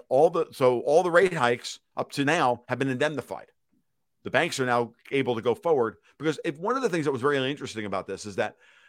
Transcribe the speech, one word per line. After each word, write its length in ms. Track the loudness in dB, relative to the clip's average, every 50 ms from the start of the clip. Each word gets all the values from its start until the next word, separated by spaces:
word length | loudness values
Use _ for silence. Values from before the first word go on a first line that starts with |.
| -2 0
all 220 | 4 4 4 4
the, 160 | 4 0 -4 -4
so 280 | -2 2 2 2 2 2
all 220 | 2 2 4 4
the 80 | 4 6
rate 240 | 6 6 4 4 4
hikes 460 | 2 2 2 2 0 -4 -10 -14 -16 _ _ _
up 160 | -8 -8 -4
to 120 | -2 0 0
now 380 | 2 2 2 2 2 0 -2 -4 -6
have 100 | -4 -2
been 100 | -2 -2
indemnified. 580 | -2 -2 -2 -2 -2 -6 -8 -10 -12 -14 -14 -18 _ _ _ _ _ _ _ _ _ _ _ _ _ _ -8
The 60 | -2
banks 300 | 0 0 0 0 -2 -2
are 60 | -2
now 260 | 0 0 0 0 -2 -6 _ _ -4
able 240 | -2 -2 0 0 -2
to 80 | -2
go 120 | 0 -2 -2
forward 400 | 0 0 0 2 2 0 0 -4 -8 _ _ _
because 220 | -6 -4 -4 -4 -2 -4
if, 120 | -8 -6 -4
one 180 | -4 -4 -2
of 60 | 0
the 60 | -2 -2
things 180 | -2 -2 -2
that 60 | -2
was 120 | -2 0 0
really 260 | 0 0 0 -2 -4
interesting 360 | -4 -8 -10 -10 -10 -10 -8
about 200 | -6 -6 -6 -6
this 180 | -6 -10 -10 -10
is 120 | -6 -4
that 180 | -4 -4 -4 -6 _ _ _ _ _ _